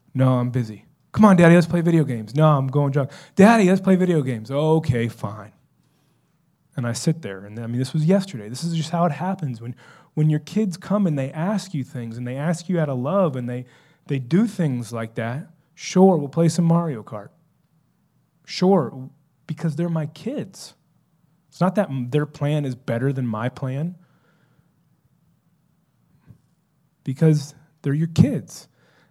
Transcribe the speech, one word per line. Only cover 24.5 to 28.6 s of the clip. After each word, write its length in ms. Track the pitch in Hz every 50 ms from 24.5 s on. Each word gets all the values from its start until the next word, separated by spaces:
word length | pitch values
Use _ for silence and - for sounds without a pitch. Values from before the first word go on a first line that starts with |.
| _ _ _ _ _ _ _ _ _ _ _ _ _ _ _ _ _ _ _ _ _ _ _ _ _ _ _ _ _ _ _ _ _ _ _ _ - _ _ _ _ _ _ _ _ _ _ _ _ _ -
Because 540 | 143 131 - 160 160 156 147 135 - - _ _ _ _ _ -
they're 100 | 143 139
your 140 | 156 165
kids. 600 | 165 - - 190 277 262 156 - - - -